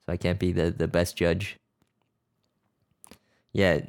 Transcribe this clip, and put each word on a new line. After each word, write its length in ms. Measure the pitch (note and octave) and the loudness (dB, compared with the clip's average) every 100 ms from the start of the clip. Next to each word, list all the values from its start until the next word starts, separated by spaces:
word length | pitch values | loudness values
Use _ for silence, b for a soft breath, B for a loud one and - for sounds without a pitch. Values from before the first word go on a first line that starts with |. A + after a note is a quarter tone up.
| - | -8
So 60 | |
I 20 | F2 | -4
can't 220 | F2+ F2+ | -2 0
be 140 | F2+ | 0
the, 180 | F2 E2+ | 0 0
the 180 | E2 D#2+ | 0 0
best 280 | E2+ F2 - | 0 0 0
judge. 420 | E2+ F2+ G2+ - _ _ _ _ _ _ _ _ _ _ _ _ _ _ - b b b b | 0 0 -4 -12 _ _ _ _ _ _ _ _ _ _ _ _ _ _ -20 b b b b
Yeah, 280 | G#2 F#2+ D2+ | 2 2 2